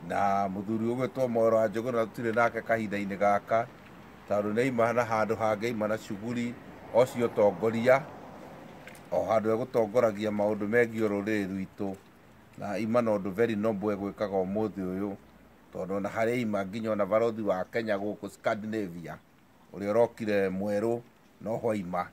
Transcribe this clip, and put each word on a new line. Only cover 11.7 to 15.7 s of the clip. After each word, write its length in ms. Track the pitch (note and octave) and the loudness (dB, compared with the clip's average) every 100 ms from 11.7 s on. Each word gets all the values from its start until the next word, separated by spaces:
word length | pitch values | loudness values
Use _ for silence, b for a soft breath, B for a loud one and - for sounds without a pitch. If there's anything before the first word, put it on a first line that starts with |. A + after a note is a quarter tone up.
| - G2 F#2+ - - - - - - | -6 -6 -6 -16 -20 -20 -20 -20 -12
Na 120 | G2+ | -6
aima 320 | G2 A2 A#2+ | -4 2 2
na 80 | A#2 | 4
ũndũ 200 | G#2 F#2+ | 0 0
very 260 | F#2 A#2 G#2+ | 0 2 2
noble 380 | A2 G#2 G#2+ | 0 0 -2
egwĩkaga 500 | G2+ G2+ F#2+ G#2 G2 | -2 -4 -4 -2 0
ũmũthĩ 380 | F#2 G#2 A2 F#2 F#2 | 0 0 -2 -2 -4
ũyũ, 240 | F#2 G2+ G2+ - - - - - | -2 -4 -6 -16 -20 -20 -20 -14